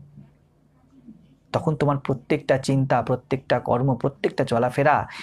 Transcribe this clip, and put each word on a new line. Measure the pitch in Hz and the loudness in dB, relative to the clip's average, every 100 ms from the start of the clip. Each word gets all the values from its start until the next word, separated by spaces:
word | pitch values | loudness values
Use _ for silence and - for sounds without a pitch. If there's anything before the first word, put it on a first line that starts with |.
| - - - _ _ _ _ _ _ - - - - _ _ | -20 -20 -20 _ _ _ _ _ _ -20 -20 -20 -20 _ _
তখন | 151 160 147 | -4 -2 0
তোমার | 143 139 | 0 0
প্রত্যেকটা | - 135 - 151 - 131 | -2 -4 -2 -2 0 0
চিন্তা, | - 135 131 127 | 2 0 2 0
প্রত্যেকটা | 120 123 - 131 - 123 | 0 -2 -2 -4 0 -2
কর্ম, | 117 120 135 | 0 0 2
প্রত্যেকটা | 123 135 - - - | 0 -2 -2 -4 -2
চলাফেরা | 131 117 127 180 151 123 - - | 0 0 0 2 4 4 0 -10